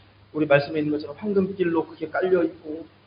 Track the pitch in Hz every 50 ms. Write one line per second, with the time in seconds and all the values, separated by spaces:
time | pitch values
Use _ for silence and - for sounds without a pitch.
0 | - _ _ _ - _ - 151 156 147 139 143 139 - 160 156 151 151 147 147
1 | - 143 143 - 214 214 196 196 185 185 196 - 180 170 165 165 151 - - -
2 | 160 151 - 139 139 185 185 175 165 160 - - - 151 151 165 160 - _ _
3 | _